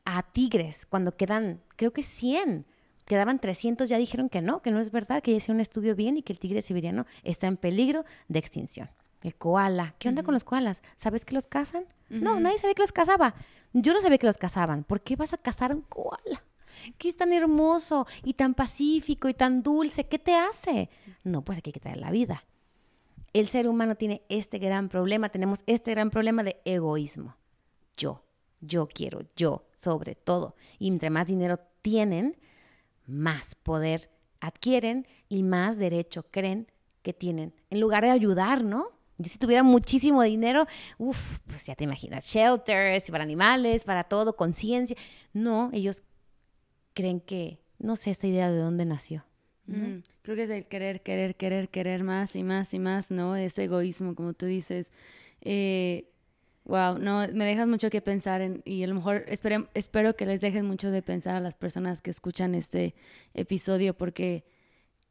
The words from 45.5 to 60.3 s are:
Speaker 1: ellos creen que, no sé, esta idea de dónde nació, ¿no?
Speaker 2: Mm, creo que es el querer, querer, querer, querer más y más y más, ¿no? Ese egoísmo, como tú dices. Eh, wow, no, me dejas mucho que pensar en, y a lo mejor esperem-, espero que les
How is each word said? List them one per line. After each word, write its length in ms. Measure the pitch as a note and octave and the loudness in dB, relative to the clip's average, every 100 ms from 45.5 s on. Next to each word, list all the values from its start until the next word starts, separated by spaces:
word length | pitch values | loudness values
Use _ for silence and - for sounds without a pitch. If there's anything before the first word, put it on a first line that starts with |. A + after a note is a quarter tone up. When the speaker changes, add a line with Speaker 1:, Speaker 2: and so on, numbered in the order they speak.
| A3 B3 | 0 0
Speaker 1:
ellos 300 | A3+ G3 F#3+ _ _ _ _ _ _ _ _ _ | -2 -2 -4 _ _ _ _ _ _ _ _ _
creen 260 | - F#3 F3+ | -6 -4 -4
que, 400 | - F#3 E3 D#3+ _ - | -6 -8 -8 -12 _ -10
no 160 | A3 A3+ | -4 -4
sé, 160 | - | -2
esta 160 | F#3 G3 | -2 0
idea 220 | F#3 F3+ | 2 2
de 60 | E3+ | 2
dónde 280 | D#3+ F3 E3+ | 0 0 -2
nació, 400 | D3 - D#3 - _ _ _ - | -4 -6 -12 -14 _ _ _ -10
¿no? 220 | G#3+ G#3 F#3 | -6 -6 -8
Speaker 2:
Mm, 60 | - _ | -14 _
creo 140 | - A3 | -10 -6
que 60 | |
es 60 | A3 | -4
el 180 | G#3 F3+ | -6 -8
querer, 340 | G3 G3 F#3 | -8 -6 -6
querer, 340 | - F#3+ F#3+ - | -6 -2 -2 -2
querer, 340 | F#3+ F#3+ F#3 | -2 -2 -4
querer 340 | F#3 F3+ F3+ | -4 -4 -2
más 320 | F#3+ F#3+ G3 F#3+ | -2 -2 -4 -4
y 80 | |
más 300 | F#3 F#3+ F#3+ | -2 -2 -2
y 60 | F#3 | -2
más, 320 | F#3 G3 F#3+ | -2 -2 -2
¿no? 240 | F3+ F3+ F#3+ | -4 -2 -2
Ese 300 | F#3 - G3 | -4 -4 -2
egoísmo, 500 | F3+ F3+ E3+ F#3 E3+ | 0 -2 -4 -6 -6
como 180 | E3+ | -8
tú 120 | E3 F#3 | -6 -4
dices. 460 | F#3 E3 F3+ F3 _ - - - _ | -4 -4 -8 -8 _ -20 -20 -20 _
Eh, 720 | - G3+ G3 F#3+ F3+ F3 - _ _ _ _ _ - | -6 -2 0 0 -2 -4 -8 _ _ _ _ _ -2
wow, 320 | F#3+ F3+ F3+ | 0 2 0
no, 300 | G3+ G3+ G3+ | 0 0 0
me 120 | G#3+ G#3 | 0 0
dejas 220 | G#3+ A#3 | 2 2
mucho 220 | A3 A3 | 2 0
que 120 | G#3+ | -2
pensar 400 | G3 G3 G3 F#3 | -2 -2 -2 -2
en, 200 | F#3+ F#3 - | -2 -6 -6
y 180 | F#3+ | -4
a 40 | F#3 | -2
lo 80 | F#3+ | -2
mejor 300 | F3 G3+ - | -2 -2 -2
esperem-, 400 | G#3 A3 G#3+ - | -4 -2 -2 -2
espero 420 | - - G#3+ A3 A3 | -6 -2 2 2 2
que 100 | |
les 140 | G3 | -2